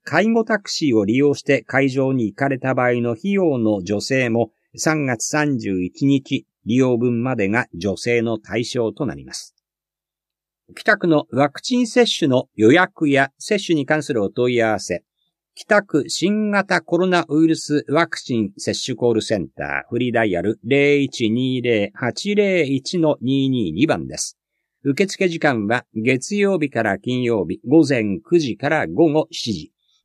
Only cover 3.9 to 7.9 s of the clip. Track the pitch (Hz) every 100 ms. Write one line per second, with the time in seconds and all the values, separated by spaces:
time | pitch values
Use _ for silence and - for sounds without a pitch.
3.9 | 104 - 131 123 113 113 _ _ - -
4.9 | 156 139 117 - 156 147 131 107 95 90
5.9 | - 139 139 135 135 - _ - 120 131
6.9 | 123 123 120 123 123 98 113 117 87 98